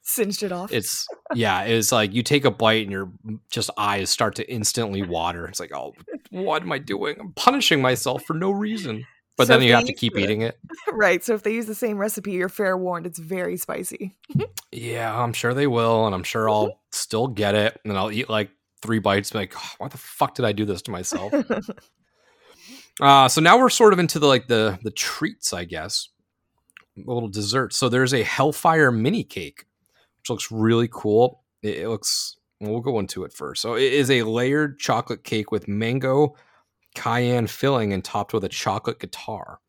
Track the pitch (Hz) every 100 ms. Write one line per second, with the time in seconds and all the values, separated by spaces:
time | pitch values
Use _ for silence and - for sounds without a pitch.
0 | - - 202 196 202 180 185 117 - -
1 | - - - 190 110 92 101 117 107 123
2 | 107 110 117 147 139 101 113 110 104 95
3 | 95 - 110 107 _ - 110 - 104 101
4 | 95 - 110 98 - 120 104 - 113 98
5 | 95 85 85 87 82 98 85 69 67 -
6 | - 294 _ 185 190 156 180 143 151 196
7 | 190 147 208 - - 277 214 160 131 127
8 | 135 135 - 165 190 196 214 220 170 110
9 | 123 _ _ - 240 247 123 120 120 -
10 | 117 104 98 107 113 - - 330 - 226
11 | 202 - - 214 208 226 220 214 233 208
12 | 208 214 196 185 185 - 196 185 180 175
13 | 170 170 160 185 175 180 - - 180 -
14 | 190 _ _ 285 440 - _ - 117 117
15 | 113 110 120 110 120 127 143 117 113 113
16 | 110 92 90 113 110 107 104 - _ -
17 | - 110 131 104 104 104 107 - 107 98
18 | 107 107 127 110 104 _ _ _ 110 110
19 | 101 98 101 110 95 - - - 92 -
20 | - - 139 - 120 101 104 90 - -
21 | - 311 - 294 - 220 - - _ _
22 | _ _ _ _ _ - - - - -
23 | 139 139 131 160 165 226 254 - 220 185
24 | 170 160 147 131 - 117 110 92 110 -
25 | - - 165 - - 90 87 82 85 -
26 | - _ _ _ _ _ _ - _ -
27 | 107 120 113 101 104 127 117 - 127 123
28 | 127 131 107 - 139 147 175 160 143 113
29 | 117 226 - - 78 - - _ _ _
30 | _ _ - 113 - 110 110 117 120 -
31 | 107 104 127 - _ _ 107 90 104 110
32 | - - - - _ _ 104 113 123 117
33 | 95 - 90 - 73 - 110 117 135 139
34 | 131 131 110 113 127 143 151 139 - 117
35 | - 113 - 110 104 107 101 104 113 127
36 | 131 135 147 - _ _ _ _ _ -
37 | 120 120 123 123 113 - 135 135 107 95
38 | - 107 101 113 95 - - 101 - 113
39 | - - - 107 - -